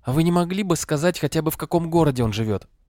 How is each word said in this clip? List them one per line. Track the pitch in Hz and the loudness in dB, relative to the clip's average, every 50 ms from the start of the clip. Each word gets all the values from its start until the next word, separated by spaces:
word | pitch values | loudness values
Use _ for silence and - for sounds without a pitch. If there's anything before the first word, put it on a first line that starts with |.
| _ | _
«А | 127 | -2
вы | 127 156 165 | 0 2 2
не | 175 175 | 4 2
могли | 175 175 170 190 196 208 | 2 0 0 -2 -4 -2
бы | 185 170 | -2 -2
сказать | - - - 151 143 156 180 175 - | -2 0 -2 -2 0 0 0 0 0
хотя | - 139 - 160 | -4 -2 -2 0
бы, | 156 160 | -2 -2
в | - | -4
каком | - 156 - - 170 170 165 | -4 -6 -2 -2 -2 0 2
городе | 165 170 160 147 131 123 | 2 4 4 4 2 2
он | 117 113 101 | 0 -2 0
живёт?» | 110 113 107 101 95 - - _ _ _ | -2 -2 -2 -2 -4 -6 -10 _ _ _